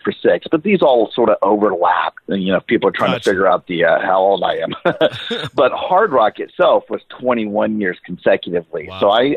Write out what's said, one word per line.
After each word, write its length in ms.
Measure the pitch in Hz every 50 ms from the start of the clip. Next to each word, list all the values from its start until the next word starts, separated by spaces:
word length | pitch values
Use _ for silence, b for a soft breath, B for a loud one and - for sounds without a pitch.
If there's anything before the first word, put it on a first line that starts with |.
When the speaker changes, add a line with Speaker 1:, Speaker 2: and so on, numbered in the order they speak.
| -
Speaker 1:
for 80 | 107 -
six. 340 | - - 113 90 90 - -
But 140 | - 160 -
these 200 | 208 202 170 175
all 280 | 147 127 120 107 -
sort 200 | - - 117 110
of 80 | 104 - -
overlap. 720 | 98 107 104 104 104 95 85 87 87 87 85 82 78 - - - -
And, 120 | 95 98 92
you 80 | 95 95
know, 80 | 87
people 280 | - - 120 - - 98
are 40 | 90
trying 180 | - 110 98
Speaker 2:
Gotcha. 140 | 90 - -
Speaker 1:
to 60 | 113
figure 180 | 98 92 95 92
out 180 | 90 87 -
the, 200 | - 90 82 82
uh, 140 | 82 80 - -
how 180 | 92 92 95
old 240 | 95 98 98 90 87
I 140 | 87 80 80
am. 160 | 78 80 - - -
<laughs> 640 | 175 147 - 160 147 - - - - 233 233 156 143 -
But 200 | - 139 - -
Hard 400 | - - - 185 185 226 175 139
Rock 260 | 123 110 104 - -
itself 460 | 90 - - - 180 160 123 104 - -
was 120 | 107 95 - -
twenty-one 720 | - - 127 127 123 117 110 104 101 107 107 107 107 107
years 180 | 104 90 87 - -
consecutively. 840 | - 90 85 - - 98 95 - 92 87 87 82 - - 85 76 71
Speaker 2:
Wow. 120 | 92 95
Speaker 1:
So 100 | 104 101
I, 240 | 104 117 123 143 147